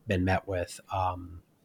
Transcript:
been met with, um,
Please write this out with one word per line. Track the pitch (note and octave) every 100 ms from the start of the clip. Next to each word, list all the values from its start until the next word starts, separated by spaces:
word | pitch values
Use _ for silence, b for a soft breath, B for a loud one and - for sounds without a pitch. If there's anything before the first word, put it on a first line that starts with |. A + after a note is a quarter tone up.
| -
been | F#2+
met | F#2 F#2 -
with, | F#2 F2 - -
um, | F#2+ F#2 F2+ F2 E2+ - _